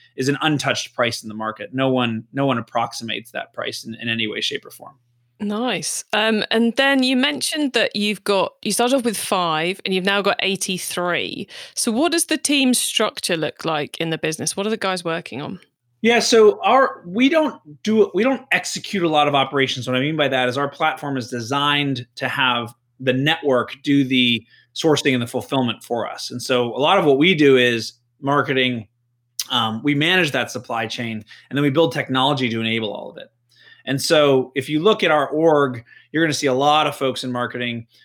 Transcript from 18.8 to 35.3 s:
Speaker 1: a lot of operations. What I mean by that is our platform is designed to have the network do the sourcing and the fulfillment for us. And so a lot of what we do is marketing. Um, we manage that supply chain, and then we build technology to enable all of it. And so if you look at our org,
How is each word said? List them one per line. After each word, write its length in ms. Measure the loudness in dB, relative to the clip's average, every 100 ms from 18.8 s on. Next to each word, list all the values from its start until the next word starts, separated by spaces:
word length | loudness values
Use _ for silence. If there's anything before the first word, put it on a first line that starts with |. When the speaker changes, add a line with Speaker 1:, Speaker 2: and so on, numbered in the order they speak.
| -6 -2
Speaker 1:
a 60 | 2
lot 200 | 2 4
of 60 |
operations. 520 | 2 2 0 0 -2 -2
What 100 | -2
I 40 |
mean 160 | 0 0
by 120 | 0
that 200 | 2 0
is 80 | 0
our 140 | -4
platform 480 | -2 -2 -2 -4 -6
is 100 | -6
designed 800 | -8 -4 0 2 2 0 -4 -8
to 120 | -8 -4
have 460 | 0 0 0 -4 -12 _ -4
the 120 | 0
network 640 | 2 0 0 2 0 0 -6
do 200 | 0 2
the 380 | 2 2 2 0 -6 _ _
sourcing 380 | -2 2 2 2
and 80 | 0
the 60 | -2
fulfillment 580 | -6 -4 -2 -2 -4
for 260 | -6 -6 -6
us. 200 | -10 -12
And 100 | -8
so 340 | -2 0 0
a 60 | 0
lot 180 | 2 4
of 60 |
what 140 | 4 4
we 160 | 4
do 240 | 6 6 6
is 340 | 4 2 -4 -12 _ _
marketing. 720 | -2 0 0 0 0 -2 -8 _ _ _ _ -14 -6
Um, 320 | -2 -2 -2
we 100 | -2
manage 360 | 0 2 2 2
that 200 | -2 -4
supply 360 | -8 -8 -6 -6
chain, 360 | -6 -8 -8 -12 -20 -8
and 60 | -2
then 40 |
we 60 | 0
build 240 | 2 2
technology 560 | 0 -2 0 2 0 -2
to 120 | -2
enable 340 | -2 -2 -4
all 160 | -6 -12
of 80 | -16
it. 100 | -20 _ _ _ -20 -14
And 160 | -6 -4
so 520 | 2 4 6 4 2
if 160 | -4 -4
you 100 | 0
look 220 | 2 2
at 80 | 2
our 180 | 2
org, 560 | 0